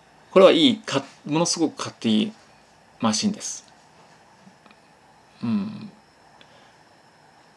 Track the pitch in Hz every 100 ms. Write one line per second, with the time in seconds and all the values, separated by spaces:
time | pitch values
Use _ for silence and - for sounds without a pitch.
0 | _ - - 185 190 156 139 107 - 139
1 | - - - 156 170 170 151 - - -
2 | 117 107 107 - - _ _ _ _ -
3 | 110 107 104 - - - - - _ -
4 | - - _ _ - - - - _ _
5 | _ _ _ - 120 107 101 - - -
6 | _ _ _ - - - - _ _ _
7 | _ _ _ _ _